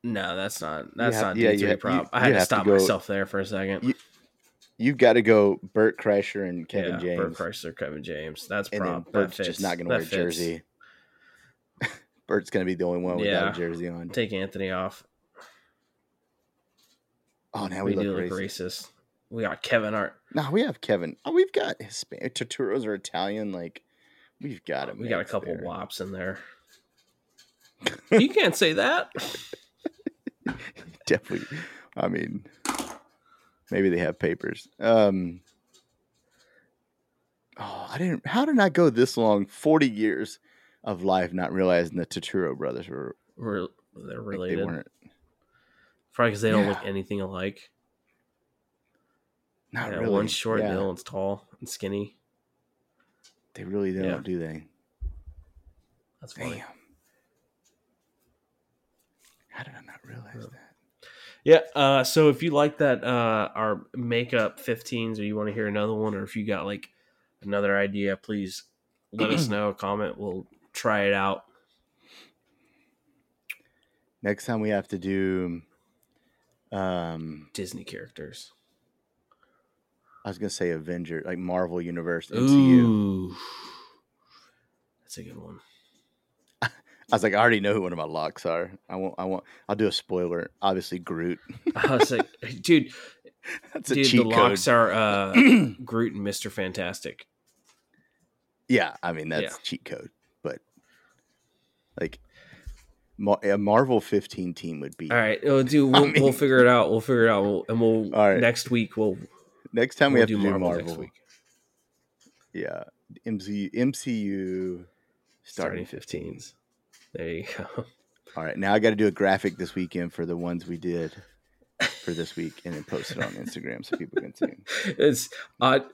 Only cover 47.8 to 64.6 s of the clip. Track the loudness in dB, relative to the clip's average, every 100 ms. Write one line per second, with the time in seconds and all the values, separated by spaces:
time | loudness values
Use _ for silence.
47.8 | _ _ _ _ _ _ _ _ _ _
48.8 | _ _ _ _ _ _ _ _ _ -8
49.8 | -6 -4 0 0 0 -2 -2 -2 0 -2
50.8 | -4 -6 -10 -6 -4 -6 _ _ -16 -10
51.8 | -6 -6 -6 _ _ _ _ _ _ _
52.8 | _ _ _ _ _ _ _ -14 -8 -4
53.8 | -2 -2 -2 -4 -4 -6 -6 -10 -16 _
54.8 | _ _ -12 -10 -20 -20 -20 _ _ _
55.8 | _ _ _ _ -20 -14 -12 -12 -16 -20
56.8 | _ _ _ _ _ _ _ _ _ _
57.8 | _ _ _ _ _ _ _ _ _ _
58.8 | _ _ _ _ _ _ _ -18 -16 -18
59.8 | -20 -20 -20 -20 -18 -18 -20 -20 _ _
60.8 | _ _ -20 -20 -20 -6 8 8 8 2
61.8 | 4 6 4 6 6 6 0 2 2 2
62.8 | 0 2 0 0 2 2 0 -2 -2 -4
63.8 | -6 -8 -2 -2 0 0 0 -4